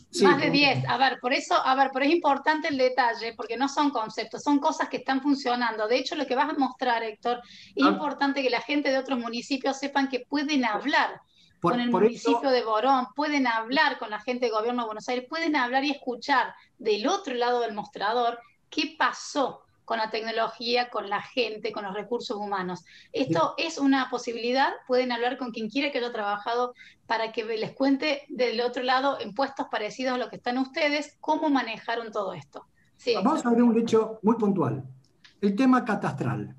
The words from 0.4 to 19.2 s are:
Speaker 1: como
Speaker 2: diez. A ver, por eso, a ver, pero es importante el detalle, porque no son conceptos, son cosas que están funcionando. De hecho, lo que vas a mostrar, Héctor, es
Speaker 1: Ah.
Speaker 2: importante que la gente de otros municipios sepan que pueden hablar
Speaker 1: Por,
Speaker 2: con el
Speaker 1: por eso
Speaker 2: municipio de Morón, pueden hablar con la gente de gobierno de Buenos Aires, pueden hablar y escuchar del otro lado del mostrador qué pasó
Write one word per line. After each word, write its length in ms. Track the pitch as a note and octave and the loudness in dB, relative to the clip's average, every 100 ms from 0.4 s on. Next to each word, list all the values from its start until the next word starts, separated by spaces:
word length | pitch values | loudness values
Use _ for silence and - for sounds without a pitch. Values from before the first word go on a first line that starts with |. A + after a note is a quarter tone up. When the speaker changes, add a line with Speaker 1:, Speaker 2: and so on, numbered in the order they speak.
| D4 | 4
Speaker 1:
como 60 | |
Speaker 2:
diez. 300 | C#4 C#4+ B3 C3 | 4 4 2 0
A 100 | B3 | 2
ver, 200 | C4 B3+ | 2 2
por 120 | B3 | -2
eso, 220 | C#4 - | -2 2
a 180 | F4 - C4 | 2 4 4
ver, 140 | C4+ | 2
pero 100 | C4 | 2
es 80 | C#4+ | 2
importante 540 | E4+ D4+ C4 D4+ D#4 - | 4 4 2 2 0 0
el 100 | C#4 | 2
detalle, 560 | B3+ B3+ A#3+ A3 A#3 A3+ | 2 4 2 0 -6 -8
porque 200 | A3+ A#3 | -6 -2
no 120 | C#4 | 0
son 220 | C#4+ C#4+ | 2 0
conceptos, 520 | B3+ A3 - A3 - | 0 -4 -6 -8 -4
son 160 | D4 C#4+ | 2 2
cosas 300 | D#4 D4 D#4 | 2 0 -2
que 80 | A#3+ | -4
están 260 | - C4+ | -2 0
funcionando. 640 | C#4 C4+ A#3+ A#3+ A#3+ G#3+ G#3+ | 2 2 2 0 0 -2 0
De 120 | C4 | 0
hecho, 180 | - D#4+ | 0 -4
lo 100 | B3+ | -2
que 80 | |
vas 160 | B3+ C#4+ | 0 0
a 80 | D#4 | 0
mostrar, 460 | C4 - B3+ A#3 | -2 0 -2 0
Héctor, 340 | A3+ G#3+ A#3+ A#3+ - - - - | -2 -6 -4 -4 -8 -20 -8 2
es 80 | |
Speaker 1:
Ah. 60 | C#4 | 2
Speaker 2:
importante 520 | - D4 C4+ C#4 C#4 | 2 -2 -2 -2 0
que 80 | C4 | 0
la 100 | A#3 | 0
gente 300 | - D4 C#4+ | -2 -2 0
de 80 | C4+ | 0
otros 220 | C4 B3+ | 0 -4
municipios 580 | A#3 A#3+ - C4+ C4+ C4+ | -4 -6 -4 -2 -2 -2
sepan 300 | C#4 C#4 C4+ | -2 0 0
que 180 | B3+ - | -2 -4
pueden 360 | C#4+ D4 D4 | -2 0 0
hablar 460 | A#3+ G#3 A#3+ D#4+ A3+ - _ _ _ _ | 0 -2 0 2 0 -4 _ _ _ _
Speaker 1:
Por, 140 | E3+ | 0
Speaker 2:
con 60 | A#3+ | 0
el 100 | A#3+ | 2
Speaker 1:
por 100 | F3+ | 4
eso 60 | G#3+ - - | 4 2 0
Speaker 2:
municipio 180 | - C#4 | 2 4
de 140 | B3 | 2
Morón, 420 | A3 G#3+ B3 C4+ B3 | 2 2 4 2 0
pueden 320 | - D4+ D4 B3+ | -4 0 2 2
hablar 540 | A3+ A3 C#4 D4 B3+ | 0 0 2 2 0
con 100 | A3+ | -6
la 80 | G#3+ | -6
gente 280 | - B3 A#3+ | -4 -2 0
de 40 | |
gobierno 320 | G#3+ A3+ B3 | 0 -2 -2
de 40 | A3+ | -4
Buenos 220 | G#3+ A#3 | -6 -6
Aires, 180 | B3 B3 | -6 -4
pueden 240 | D#4+ E4 | -4 0
hablar 300 | D4 A#3+ C4+ | 0 2 0
y 80 | C#4+ | 0
escuchar 600 | C4+ - A#3 - C4 A3 - _ - | -2 -4 -4 0 0 0 -6 _ -6
del 300 | - G#3 B3+ | 0 0 0
otro 280 | G4 D4 | -2 -2
lado 260 | A#3+ A#3+ B3 | -2 0 0
del 120 | A#3 | -2
mostrador 640 | G#3 G#3 - G3+ B3 A#3 A#3 - _ - | -6 -10 -4 -2 0 0 -4 -12 _ -10
qué 280 | - D#4 - | -6 -4 0
pasó 640 | B3+ G#3 | 0 -2